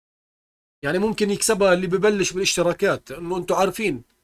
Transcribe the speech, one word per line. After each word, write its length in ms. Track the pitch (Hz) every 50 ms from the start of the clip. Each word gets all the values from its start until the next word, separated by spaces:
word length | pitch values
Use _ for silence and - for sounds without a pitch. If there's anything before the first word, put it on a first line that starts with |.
| _ _ _ _ _ _ _ _ _ _ _ _ _ _ _ _ -
يعني 160 | 139 160 185
ممكن 320 | 202 220 208 - 208 202
يكسبها 420 | 202 190 - - 220 190 202 196 180
اللي 140 | 175 185
ببلش 460 | 185 175 190 180 214 214 202 180 - 170
بالاشتراكات، 800 | 185 196 - - - 170 175 170 - 202 190 - - - -
إنه 260 | 131 151 170 170 185
أنتوا 200 | 180 175 180 180
عارفين 460 | 165 190 190 175 - 226 196 147 120 - _ _ _